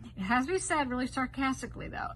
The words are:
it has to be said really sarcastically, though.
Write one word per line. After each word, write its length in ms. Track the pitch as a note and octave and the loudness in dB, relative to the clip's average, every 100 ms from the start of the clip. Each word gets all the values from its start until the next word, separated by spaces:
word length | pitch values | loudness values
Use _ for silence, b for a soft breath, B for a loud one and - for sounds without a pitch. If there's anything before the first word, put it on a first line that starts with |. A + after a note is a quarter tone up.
| - - | -8 -4
it 60 | |
has 240 | F#3+ A#3+ C4 | 2 4 4
to 60 | |
be 60 | F#4 | 2
said 320 | - D#4+ C4+ | 2 2 2
really 160 | B3 B3+ | 0 -2
sarcastically, 800 | - C4 - C4+ B3+ A#3 - - | -2 -4 0 0 0 -4 -8 -8
though. 200 | - - | -6 -6